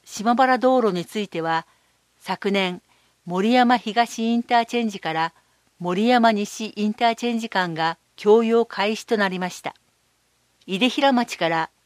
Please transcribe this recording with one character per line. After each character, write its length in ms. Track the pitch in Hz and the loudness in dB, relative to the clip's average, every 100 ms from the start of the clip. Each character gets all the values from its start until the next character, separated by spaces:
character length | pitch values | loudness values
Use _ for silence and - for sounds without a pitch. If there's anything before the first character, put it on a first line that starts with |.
| - | -14
島 300 | - 208 240 | -6 -2 2
原 220 | 262 254 | 2 4
道 240 | 254 254 | 4 4
路 120 | 226 | 2
に 100 | 180 170 | -2 -4
つ 140 | 220 | -6
い 80 | 202 | -6
て 140 | 165 | -6
は、 240 | 165 165 - _ _ _ _ _ | -4 -4 -6 _ _ _ _ _
昨 340 | - 185 208 | -8 -6 -2
年、 300 | 196 185 180 - _ _ _ - | -2 -2 -4 -14 _ _ _ -6
森 260 | 180 208 | -2 2
山 260 | 254 240 247 | 4 4 2
東 460 | - 208 233 - | 0 -2 -2 -2
イ 140 | 226 233 | -2 -2
ン 60 | |
タ 160 | 233 240 | 0 0
ー 60 | 233 | 0
チ 120 | 240 | -2
ェ 60 | |
ン 60 | 226 | -4
ジ 120 | 196 | -6
か 100 | 160 | -6
ら 220 | 160 165 - _ _ _ _ | -2 -4 -6 _ _ _ _
森 280 | 175 180 226 | -4 0 2
山 240 | 247 226 | 4 4
西 400 | 208 208 - 214 202 | 2 -4 -8 -10 -4
イ 120 | 208 | -4
ン 60 | |
タ 140 | 208 233 | 0 -2
ー 80 | 226 | 0
チ 120 | 240 | -4
ェ 60 | |
ン 60 | 233 | -4
ジ 100 | 226 | -4
間 240 | - 180 | -2 -2
が 240 | 160 165 165 _ - | -2 -4 -4 _ -4
供 280 | 208 220 | 4 4
用 220 | 226 233 226 | 4 2 0
開 300 | - 202 220 | -2 -4 -4
始 100 | - | -4
と 120 | 226 | 0
な 100 | 196 | 0
り 120 | 185 | -2
ま 100 | 180 | -6
し 120 | - | -8
た。 140 | 160 - _ _ _ _ _ _ _ _ - | -14 -14 _ _ _ _ _ _ _ _ -8
出 220 | 185 247 | 0 0
平 220 | 262 277 | 4 4
町 240 | 247 240 - | 4 0 -2
か 140 | 165 | -2
ら 200 | 165 160 _ | -2 -4 _